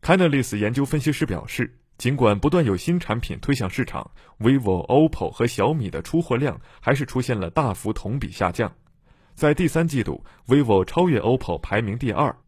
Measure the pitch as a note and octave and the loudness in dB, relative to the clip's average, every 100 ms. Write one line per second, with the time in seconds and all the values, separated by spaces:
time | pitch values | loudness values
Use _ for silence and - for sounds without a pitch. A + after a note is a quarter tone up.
0 | - F#3 F3 C#3 A#2+ G#2 G#2 B2+ C#3 D3+ | 2 4 4 2 0 -2 -2 0 0 0
1 | D3+ C#3+ D#3 E2 - - A#2 - _ - | -2 -2 -2 -4 -8 -6 -6 -8 _ -4
2 | B2 C#3 A#2 G2+ D3 F3 B2+ F#2 - F3 | -2 2 4 4 2 2 2 0 0 -2
3 | - A2+ - - - C3+ F#2+ - - - | -2 -4 -4 -8 -2 -2 -2 -4 -6 -6
4 | - - - - A2 C#3 G#2 F2+ - C#3 | -12 -18 -20 -2 2 2 2 -2 2 4
5 | D#3+ - F2 - A#2+ - G#2+ D#3+ G2+ C#2+ | 4 2 -6 -2 -2 0 0 0 -4 -6
6 | - E3 E3+ B2 C#3+ - - - - C3+ | -2 -2 0 -2 -2 -6 -14 -8 -2 0
7 | C#3 B2+ B2 A2+ E2+ D#3+ C3 F#2 G#2+ - | 0 -4 -2 -4 -2 0 0 -2 -4 -4
8 | G2 A#2 - - F#2 E2+ A2 - _ _ | -4 -6 -6 -2 -2 0 -4 -4 _ _
9 | _ _ _ - D3 D3+ E3+ D#3+ E3 C3+ | _ _ _ 0 0 2 2 2 0 -2
10 | G2 C2+ - - - C#3+ B2 G2 F#2 E3 | -4 -6 -12 -14 2 4 6 4 2 0
11 | F3+ B2 A2 B2+ - D#2+ - G#2 G#2+ A#2 | 2 2 2 0 -2 -8 -2 -2 -2 -4
12 | B2 - C#3+ - | -4 0 0 -2